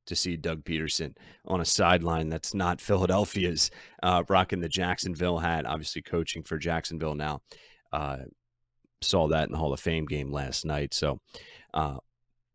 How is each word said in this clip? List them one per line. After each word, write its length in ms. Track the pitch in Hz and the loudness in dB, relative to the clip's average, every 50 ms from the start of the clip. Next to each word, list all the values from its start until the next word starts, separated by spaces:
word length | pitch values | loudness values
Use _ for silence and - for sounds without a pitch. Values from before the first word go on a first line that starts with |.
| - | -10
to 100 | - 87 | -6 -4
see 220 | - - 92 85 | -2 -2 -2 -2
Doug 260 | 80 76 85 80 78 - | -2 -2 -4 -4 -4 -4
Peterson 520 | 82 80 78 80 73 - - 80 69 - _ - - - _ - | -4 -2 -2 -2 -2 -2 -2 -4 -6 -8 _ -20 -20 -20 _ -4
on 120 | - 92 90 | -2 0 0
a 60 | 85 | 2
sideline 640 | - - - 92 87 90 87 82 85 82 80 80 78 | 2 4 4 6 6 6 6 4 2 0 0 0 -2
that's 240 | 80 80 - - - | -2 -4 -6 -4 -2
not 260 | 98 90 87 87 - | 0 0 0 0 -2
Philadelphia's, 920 | - - 101 92 92 90 92 101 104 - - 101 90 87 82 73 - - - - - - - - - | 0 2 2 4 4 4 4 4 2 2 0 0 0 0 2 0 0 0 -2 -10 -20 -20 -10 -2 2
uh, 180 | 90 90 87 85 - | 2 4 4 4 4
rocking 300 | 98 92 92 - 98 90 | 4 4 4 4 0 -4
the 100 | 85 82 | -2 -2
Jacksonville 680 | - 95 90 90 90 - - 95 85 78 90 87 87 82 | -2 0 0 0 0 -2 -2 -4 -2 0 0 0 0 2
hat, 260 | 85 85 82 80 67 | 0 0 0 0 -2
obviously 380 | 57 78 80 78 - - 80 - | -2 -4 -4 -6 -6 -8 -8 -6
coaching 400 | - - 85 82 - - 85 78 | -2 -2 -2 -2 -2 -6 -8 -6
for 160 | - 82 78 | -6 -6 -4
Jacksonville 560 | 76 85 82 82 - - 82 78 80 78 76 | -2 -2 -2 -2 -2 -4 -6 -4 -4 -2 -2
now. 260 | 73 76 76 73 - _ - - - - - - _ _ - | -2 -4 -4 -4 -6 _ -16 -20 -20 -20 -20 -20 _ _ -6
Uh, 260 | - 76 73 69 67 65 65 - _ _ _ _ _ _ _ _ _ _ _ _ _ - | -4 -4 -2 -4 -6 -6 -10 -14 _ _ _ _ _ _ _ _ _ _ _ _ _ -6
saw 260 | - - 98 90 80 | -2 2 4 4 6
that 200 | 76 80 80 76 | 6 4 2 2
in 40 | - | 0
the 60 | - | 0
Hall 160 | 78 80 73 67 | -2 0 0 -2
of 60 | - | -2
Fame 260 | - 87 82 80 78 | -2 0 0 0 -2
game 260 | 71 73 71 69 69 | -2 -4 -4 -4 -4
last 320 | 69 71 69 65 - - - | -4 -4 -4 -4 -4 -4 -2
night. 300 | 80 73 73 71 65 - | -2 -2 -2 -2 -2 -2
So, 260 | - 76 73 67 - _ _ - - - - - - - - - | 0 0 0 0 -2 _ _ -20 -20 -20 -20 -20 -20 -14 -6 -2
uh, 240 | 80 76 73 67 65 _ _ _ _ _ _ _ _ _ _ | -2 -2 -2 -4 -8 _ _ _ _ _ _ _ _ _ _